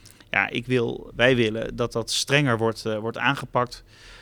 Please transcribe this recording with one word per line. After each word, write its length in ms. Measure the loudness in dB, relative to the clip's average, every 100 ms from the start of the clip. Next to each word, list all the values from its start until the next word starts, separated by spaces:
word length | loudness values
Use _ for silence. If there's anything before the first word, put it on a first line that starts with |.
| -20 -20 -4
Ja, 200 | -2 0
ik 160 | -4 0
wil, 460 | 0 0 -4 -10 2
wij 200 | 4 6
willen 400 | 2 0 -6 -4
dat 160 | -4
dat 200 | -4 -2
strenger 460 | -4 2 2 4 2
wordt, 280 | 0 -2 -4
eh, 120 | -4
wordt 200 | -6 -2
aangepakt. 680 | 0 -2 -2 -2 -2 -6 -20 -20 -20 -20